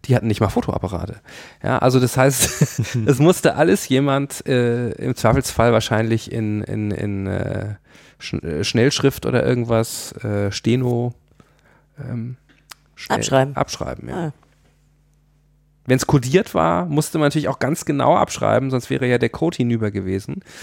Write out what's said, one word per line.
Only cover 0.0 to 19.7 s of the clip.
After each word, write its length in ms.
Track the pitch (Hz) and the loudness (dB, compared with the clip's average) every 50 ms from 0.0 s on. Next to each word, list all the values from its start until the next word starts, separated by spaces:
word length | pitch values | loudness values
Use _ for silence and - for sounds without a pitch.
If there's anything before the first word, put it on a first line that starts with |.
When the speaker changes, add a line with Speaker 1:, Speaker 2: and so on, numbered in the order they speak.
| - | 2
Speaker 1:
Die 100 | - - | 2 2
hatten 120 | - - 113 | 2 2 0
nicht 120 | 104 - | 2 2
mal 80 | 113 98 | 0 0
Fotoapparate. 640 | - - - - - - - 90 92 82 87 - - - _ - - - - - - _ | 2 0 -2 -2 -4 -4 -4 -4 -4 -6 -6 -8 -10 -14 _ -20 -20 -20 -20 -20 -16 _
Ja, 160 | - - 127 - | -4 -2 0 2
also 200 | - 127 127 131 | 2 4 4 4
das 180 | 127 120 - 131 | 2 2 2 4
heißt, 800 | 131 139 135 - - - - - 147 - - - 113 - - | 4 4 4 2 -2 -2 2 0 0 0 0 -4 -4 -2 -2
<laughs> 100 | 123 110 | -2 2
es 120 | 147 139 123 | 2 4 6
musste 380 | 147 170 180 - - 143 - | 6 6 6 6 2 0 4
alles 320 | - 151 175 196 196 - - | 4 4 4 4 2 2 0
jemand, 580 | 131 131 139 143 135 135 139 139 - - - | 0 2 2 2 0 0 -2 -4 -8 -10 -2
äh, 440 | - 135 123 120 120 117 120 123 117 | 0 2 2 2 2 0 -2 -2 -4
im 240 | - - - 131 127 | -6 -4 -4 -4 -4
Zweifelsfall 560 | - - 113 117 135 - - - - 113 120 | 2 2 4 4 4 2 0 0 2 4 4
wahrscheinlich 580 | 113 110 - - 113 107 113 113 113 113 - - | 4 4 2 2 0 0 2 2 0 -2 -2 -4
in, 320 | - 117 110 107 104 107 | -6 -4 -2 -2 -2 -4
in, 280 | 104 - 104 107 107 104 | -4 -4 -4 -4 -2 -2
in, 360 | 98 - - 104 101 98 95 | -2 -2 -2 -4 -4 -4 -4
äh, 480 | 95 95 92 92 92 92 - - 104 107 - _ _ - - - - _ _ | -4 -4 -4 -4 -4 -4 -4 -6 -6 -10 -12 _ _ -20 -20 -20 -20 _ _
Sch-, 220 | - - - - - | -10 -8 -8 -6 -6
äh, 200 | 85 78 76 - | -4 -4 -4 -4
Schnellschrift 640 | - - 120 117 143 - - - 139 127 - - | 0 2 2 2 2 2 2 0 0 0 0 -4
oder 180 | 117 123 - 135 | -2 0 0 2
irgendwas, 680 | 131 127 123 117 117 117 113 113 - - - - - - - - | 2 0 0 0 0 2 0 0 -2 -6 -10 -12 -12 -14 -8 -6
äh, 260 | 107 104 101 101 101 | -4 -2 -2 -2 -2
Steno, 640 | 101 - - 113 117 127 127 123 120 120 120 123 120 _ _ _ _ _ - _ _ _ _ _ _ _ _ _ _ - | -4 -2 0 0 0 2 2 0 0 0 -2 -4 -6 _ _ _ _ _ -20 _ _ _ _ _ _ _ _ _ _ -14
ähm, 360 | 147 120 123 117 113 123 127 _ _ _ _ _ _ _ - _ _ _ _ | -12 -10 -8 -8 -8 -10 -12 _ _ _ _ _ _ _ -20 _ _ _ _
schnell 220 | - - - - 110 | -20 -6 -4 -4 -4
Speaker 2:
Abschreiben. 380 | 110 - 131 135 131 143 139 | -2 2 2 2 2 2 0
Speaker 1:
abschreiben, 520 | - - - - - 160 143 123 113 117 120 | -4 -4 -4 -4 -8 -8 -8 -8 -10 -10 -8
ja. 80 | 131 | -6
Speaker 2:
Ah. 160 | - 170 151 - _ _ _ _ _ _ _ _ _ _ _ _ _ _ _ _ _ _ _ _ _ _ _ _ _ _ _ _ _ _ | -6 -6 -6 -8 _ _ _ _ _ _ _ _ _ _ _ _ _ _ _ _ _ _ _ _ _ _ _ _ _ _ _ _ _ _
Speaker 1:
Wenn's 200 | - 127 131 - | 0 2 2 4
kodiert 480 | - 151 143 120 127 139 185 214 - - | 4 2 2 2 4 2 2 2 2 0
war, 300 | - 160 165 170 175 175 | 0 2 2 2 0 -2
musste 320 | 170 147 147 151 - - 160 | 0 0 -2 -2 0 0 0
man 80 | 151 | 0
natürlich 220 | 147 - 156 143 - | 2 2 0 -2 -2
auch 100 | 139 - | -2 -2
ganz 240 | - 135 156 - - | -2 -2 -2 -4 -2
genau 300 | - 147 139 127 131 165 | -4 -2 2 4 4 4
abschreiben, 540 | - - - - - - 104 107 117 131 135 | 4 2 -2 -2 -2 0 2 2 2 0 0
sonst 200 | 131 123 - - | -2 -4 -2 -4
wäre 160 | 135 131 131 | -4 -2 0
ja 120 | 123 123 120 | 0 2 2
der 120 | 120 117 | 0 -2
Code 260 | - - 160 165 170 | -2 -2 -4 -2 0
hinüber 340 | - 123 120 | 0 0 0